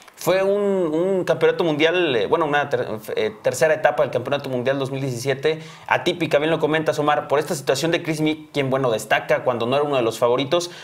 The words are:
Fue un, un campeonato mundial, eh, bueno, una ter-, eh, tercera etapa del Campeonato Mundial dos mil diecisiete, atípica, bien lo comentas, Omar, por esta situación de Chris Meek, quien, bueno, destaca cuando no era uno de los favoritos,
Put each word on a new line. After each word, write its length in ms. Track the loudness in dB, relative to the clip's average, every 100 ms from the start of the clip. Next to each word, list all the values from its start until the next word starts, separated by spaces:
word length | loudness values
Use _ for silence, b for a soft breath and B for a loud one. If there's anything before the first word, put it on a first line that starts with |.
| B -6
Fue 260 | 0 2
un, 500 | 2 2 2 0 0
un 300 | 0 0 0
campeonato 400 | 0 2 2 2
mundial, 540 | 0 2 2 2 0 0
eh, 100 | 2
bueno, 200 | 0 2
una 220 | 0 0
ter-, 160 | -2 -4 -8 -6
eh, 160 | -2 -2 -2
tercera 300 | -4 2 2
etapa 300 | 4 2 2
del 80 | 0
Campeonato 380 | -2 -2 -4 -4
Mundial 280 | -2 -2 -2
dos 100 | -4
mil 100 | -4
diecisiete, 600 | -6 -4 -4 0 -2 -2 B B -2
atípica, 520 | 0 0 -2 0 2
bien 120 | 2
lo 80 | 0
comentas, 400 | 0 0 0 0
Omar, 300 | 0 0 0
por 100 | 0
esta 160 | 0
situación 380 | -2 0 0 0
de 100 | 0
Chris 180 | -2 -2
Meek, 300 | -2 -2 -4
quien, 200 | -2 0
bueno, 200 | 0 0
destaca 540 | -2 0 -2 2 0
cuando 220 | 0 0 0
no 100 | 0
era 80 |
uno 100 | 2
de 80 | 2
los 160 | 0 2
favoritos, 540 | 2 2 2 0 -2 B